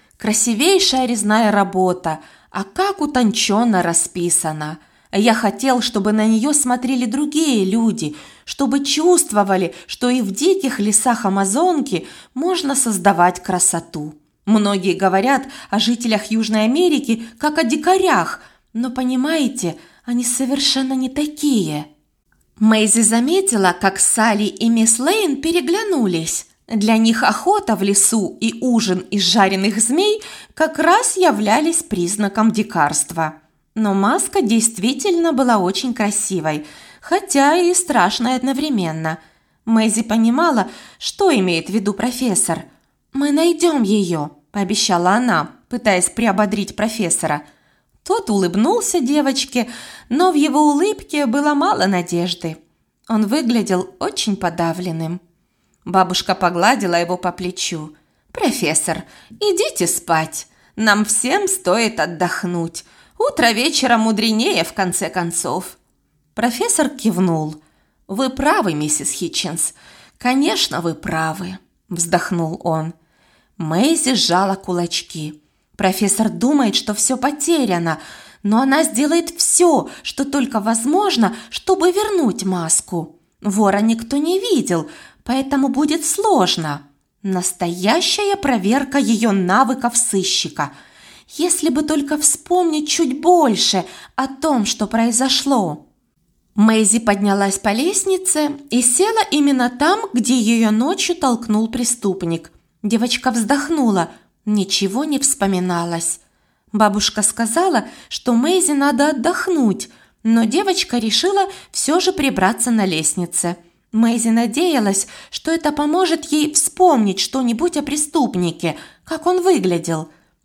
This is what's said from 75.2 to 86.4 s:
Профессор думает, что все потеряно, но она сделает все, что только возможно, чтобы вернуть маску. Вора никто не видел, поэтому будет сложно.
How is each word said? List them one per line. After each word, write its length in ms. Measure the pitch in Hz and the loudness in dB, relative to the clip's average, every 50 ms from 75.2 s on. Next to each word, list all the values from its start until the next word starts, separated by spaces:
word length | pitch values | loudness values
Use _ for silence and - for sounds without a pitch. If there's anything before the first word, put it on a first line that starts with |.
| 151 151 151 - _ _ _ _ _ _ _ | -10 -10 -12 -14 _ _ _ _ _ _ _
Профессор 520 | - 196 190 185 - 214 196 - - 226 214 | -2 -2 -2 0 0 0 0 0 0 0 -2
думает, 460 | 175 170 214 269 302 285 254 208 196 | -2 -2 0 2 2 2 2 2 0
что 180 | - - 214 | -2 -4 -4
все 240 | 208 - - - 262 | -4 -2 -2 -2 -2
потеряно, 840 | 262 269 294 294 302 - 330 339 302 254 196 180 170 170 165 160 156 - - - - - - - _ | -2 -2 -4 -4 -2 -2 0 0 0 2 0 0 0 0 -2 -4 -6 -8 -16 -20 -20 -20 -20 -14 _
но 180 | - 202 214 233 | -2 0 2 2
она 220 | 269 269 269 311 | 2 2 2 2
сделает 480 | 320 320 - 226 294 285 330 339 339 339 | 2 0 0 0 0 2 2 0 0 -2
все, 580 | - - - - - - 359 339 294 202 - - - - | -2 -2 0 2 2 4 4 6 4 4 0 -2 -10 -14
что 220 | - - - - 277 | -14 -10 -6 -6 -4
только 360 | 285 277 285 247 - - 214 | -2 -2 -2 -2 0 -2 -2
возможно, 760 | 196 226 226 226 226 277 311 392 415 392 - 233 220 180 - - - - | 0 0 -2 0 0 0 2 2 2 2 2 2 2 0 0 -4 -14 -12
чтобы 420 | - - - - 381 - 320 370 | -14 -6 0 0 0 2 2 2
вернуть 520 | 349 403 427 427 403 349 294 208 - - 202 | 2 2 0 0 0 2 2 2 0 0 -2
маску. 760 | 196 185 175 165 160 - - - - 185 170 156 151 - _ _ _ _ _ | -2 -2 -2 -2 0 -2 -2 -2 -4 -6 -6 -6 -8 -12 _ _ _ _ _
Вора 380 | - 208 190 214 214 196 190 202 | -6 -2 0 2 2 4 4 2
никто 380 | 220 226 233 226 226 226 277 | 2 2 0 0 -4 -4 -4
не 240 | 285 302 330 370 392 | -2 0 0 -2 -2
видел, 500 | 466 480 381 240 - - 175 165 - - - - - - _ _ | 0 0 0 0 0 0 -2 -2 -4 -6 -12 -20 -20 -20 _ _
поэтому 460 | - - 247 269 269 269 277 269 277 262 | -6 -4 -2 -2 -2 -2 0 0 0 0
будет 360 | - 254 302 - 311 339 294 | 0 0 0 0 0 -2 -2
сложно. 800 | - - 392 415 440 359 240 | -4 -4 -2 0 2 4 4